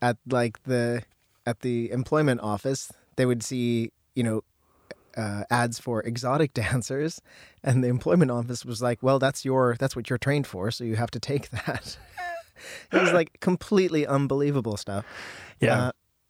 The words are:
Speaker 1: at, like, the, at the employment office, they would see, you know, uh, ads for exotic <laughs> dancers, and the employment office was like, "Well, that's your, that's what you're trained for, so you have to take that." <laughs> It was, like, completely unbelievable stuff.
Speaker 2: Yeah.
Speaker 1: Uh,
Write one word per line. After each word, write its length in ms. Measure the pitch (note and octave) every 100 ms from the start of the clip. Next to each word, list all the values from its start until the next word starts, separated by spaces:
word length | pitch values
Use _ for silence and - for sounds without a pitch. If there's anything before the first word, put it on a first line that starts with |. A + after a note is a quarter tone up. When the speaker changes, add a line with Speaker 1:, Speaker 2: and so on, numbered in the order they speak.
Speaker 1:
at, 160 | B2 A2 A#2+
like, 340 | B2+ A#2+ -
the, 400 | C3 B2 A#2+ A#2+ - _ _ _ A#2+
at 160 | A2+
the 300 | B2+ A#2 A#2
employment 500 | B2 - D#3 D3 A#2+
office, 500 | G#2+ G#2 C3+ C#3 - - _ -
they 100 | B2+
would 180 | A#2+
see, 480 | - C3 A#2+ A#2 A2+ - _ B2+
you 80 |
know, 200 | A2+ A2 - _ _ _ - - _ -
uh, 260 | G#2+ G2+ -
ads 280 | A#2+ A#2+ A2+
for 220 | B2+ A2
exotic 520 | A2 A#2+ B2 - D#3
<laughs> 100 | -
dancers, 580 | F2+ C3 - C3+ D#3+ - - - - _
and 200 | - B2+
the 40 | B2
employment 440 | B2 - F3 C3+
office 340 | A#2+ A#2 A#2+ B2
was 160 | A2
like, 220 | B2 A#2
"Well, 160 | C3 C3+
that's 260 | C3+ - C3
your, 300 | C3 B2 A#2
that's 160 | C3+ B2+
what 140 | A2+
you're 80 | B2+
trained 300 | C#3 D3 C3
for, 240 | F#2 G#2
so 120 | -
you 120 | A#2 A2
have 160 | A#2
to 80 | A#2
take 300 | - C#3+ -
that." 460 | G#2+ - - - -
<laughs> 40 | - - F5 E5+ - - - - -
It 80 | -
was, 100 | F3+
like, 280 | E3+ D#3+ -
completely 640 | F#3 F3+ - G3+ F3+ D#3 C#3
unbelievable 720 | C#3 C3+ C#3 C#3+ C#3 A2 G2+
stuff. 260 | - G2 - - - - - -
Speaker 2:
Yeah. 280 | A#2 A#2+ B2+
Speaker 1:
Uh, 40 | - _ _